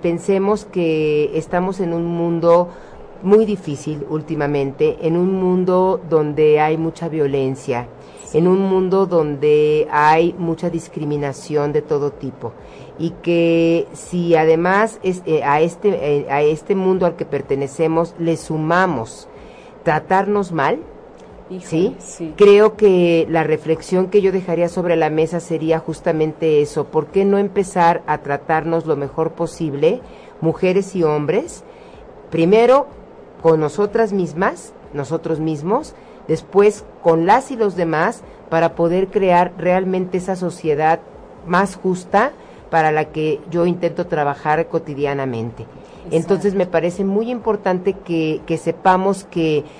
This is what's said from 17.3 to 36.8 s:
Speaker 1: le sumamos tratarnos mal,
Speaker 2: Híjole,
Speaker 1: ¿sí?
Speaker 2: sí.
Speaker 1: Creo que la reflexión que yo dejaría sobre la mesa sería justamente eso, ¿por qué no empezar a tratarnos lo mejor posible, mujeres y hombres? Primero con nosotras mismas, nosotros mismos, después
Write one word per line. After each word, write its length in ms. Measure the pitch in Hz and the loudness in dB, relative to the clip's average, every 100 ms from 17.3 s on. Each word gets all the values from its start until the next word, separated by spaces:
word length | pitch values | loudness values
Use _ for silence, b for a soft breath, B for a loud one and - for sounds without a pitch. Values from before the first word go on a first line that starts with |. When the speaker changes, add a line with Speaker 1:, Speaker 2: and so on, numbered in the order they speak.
| 143 139 139 139 - 160 160 170 - | -6 -4 -4 -4 -2 0 0 -2 -4
Speaker 1:
le 180 | 165 160 | -2 -2
sumamos 920 | - 156 156 175 185 131 113 - - B B B B - | -4 -4 0 2 2 -2 -8 -14 -20 B B B B -6
tratarnos 680 | - 156 - 190 196 208 180 | -2 -2 0 0 2 -2 -2
mal, 260 | 160 139 247 - - - - - - - | -2 0 -2 -6 -20 -20 -20 -20 -20 -16
Speaker 2:
Híjole, 160 | 185 - | -16 -6
Speaker 1:
¿sí? 280 | 165 208 - | -2 -2 -4
Speaker 2:
sí. 360 | - - 160 156 | -16 -14 -10 6
Speaker 1:
Creo 400 | 202 202 214 214 | 8 8 6 6
que 500 | 208 180 175 165 156 | 4 6 4 4 2
la 140 | 160 | 0
reflexión 640 | 151 156 156 160 - 185 185 | 0 0 0 -4 0 0 2
que 120 | 208 | 2
yo 100 | 190 | 2
dejaría 360 | 185 180 165 170 | 0 -2 0 0
sobre 280 | 185 175 165 | 0 0 2
la 140 | 156 | 2
mesa 280 | 156 160 175 | 0 0 -2
sería 400 | 165 160 160 160 | -4 -2 0 0
justamente 840 | 160 151 175 156 156 151 160 151 | -2 -4 -2 0 -2 0 2 2
eso, 240 | 147 156 143 | 2 -2 -2
¿por 200 | 156 147 | -2 0
qué 180 | 196 | 0
no 140 | 196 202 | 2 2
empezar 640 | 202 190 190 180 170 170 - | 2 -2 -2 2 2 2 -2
a 120 | 151 | -4
tratarnos 680 | 139 143 - 160 156 165 156 | -4 -6 -2 -2 0 -2 0
lo 100 | 143 | -2
mejor 360 | 139 160 160 | -4 -4 -4
posible, 680 | 160 165 - 160 143 156 247 B B B - | -4 -8 -4 -6 0 0 0 B B B -4
mujeres 560 | 160 156 185 190 190 190 | -4 0 0 0 -2 -2
y 60 | |
hombres? 580 | 156 151 147 196 339 - B B B B B - - | 0 0 0 -2 -4 -10 B B B B B -20 -6
Primero 560 | - 165 220 240 269 - - - - - - | 0 4 4 6 4 2 -10 -20 -20 -20 -2
con 180 | 165 160 | 2 2
nosotras 520 | 151 196 208 226 220 | 0 -2 0 0 0
mismas, 600 | 196 165 151 208 349 - - - | -2 -4 -2 -4 -4 -12 -20 -12
nosotros 460 | 143 139 160 160 151 | -8 -6 -6 -4 -4
mismos, 540 | 160 151 165 247 311 B B B - | -2 -4 -2 -4 -4 B B B -6
después 560 | 160 - 196 208 208 | -6 0 4 4 2